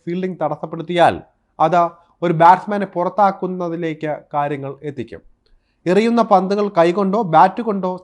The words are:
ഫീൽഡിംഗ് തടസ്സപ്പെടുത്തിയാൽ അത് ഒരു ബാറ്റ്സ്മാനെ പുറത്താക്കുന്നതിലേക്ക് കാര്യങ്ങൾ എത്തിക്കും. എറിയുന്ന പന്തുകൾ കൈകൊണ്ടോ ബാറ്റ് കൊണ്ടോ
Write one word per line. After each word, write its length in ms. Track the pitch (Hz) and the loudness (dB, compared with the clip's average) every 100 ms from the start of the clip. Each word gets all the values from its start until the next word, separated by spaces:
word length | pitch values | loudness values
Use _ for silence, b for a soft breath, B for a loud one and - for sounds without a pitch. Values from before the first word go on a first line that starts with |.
ഫീൽഡിംഗ് 380 | 170 175 185 165 | -8 -6 -6 -4
തടസ്സപ്പെടുത്തിയാൽ 720 | 151 151 160 165 165 175 151 85 - _ _ - | -6 -6 -10 -10 -4 2 2 2 -8 _ _ -2
അത് 220 | 160 175 170 - b b | 0 2 0 -4 b b
ഒരു 120 | 170 | -2
ബാറ്റ്സ്മാനെ 540 | 160 165 180 208 202 196 | 4 6 6 2 -6 -6
പുറത്താക്കുന്നതിലേക്ക് 1200 | 175 180 185 202 190 185 180 175 165 165 156 156 139 - | -6 -4 0 0 0 -6 -6 -8 -6 -6 -6 -8 -8 -6
കാര്യങ്ങൾ 400 | 147 147 147 135 135 | -4 -4 -4 -10 -12
എത്തിക്കും. 380 | 151 127 - - - _ _ _ _ _ 165 | -12 -12 -12 -14 -20 _ _ _ _ _ 0
എറിയുന്ന 360 | 185 226 233 | 2 2 2
പന്തുകൾ 440 | 226 190 185 202 208 | 4 4 2 -2 0
കൈകൊണ്ടോ 520 | 190 170 185 196 202 | 2 2 2 0 -2
ബാറ്റ് 400 | 156 160 190 220 | 2 4 4 2
കൊണ്ടോ 300 | 226 196 185 180 | -6 -4 -4 -6